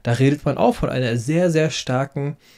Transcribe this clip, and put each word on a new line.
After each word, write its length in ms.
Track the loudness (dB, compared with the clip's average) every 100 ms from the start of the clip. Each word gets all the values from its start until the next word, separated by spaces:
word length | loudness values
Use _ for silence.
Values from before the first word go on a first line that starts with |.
Da 100 | -2
redet 320 | 2 2 2
man 140 | -2 2
auch 160 | 2
von 140 | 2 -2
einer 280 | -2 -2 -2
sehr, 340 | 0 0 2
sehr 200 | 2 0
starken, 640 | -2 -4 -2 -2 -4 -6 -8 _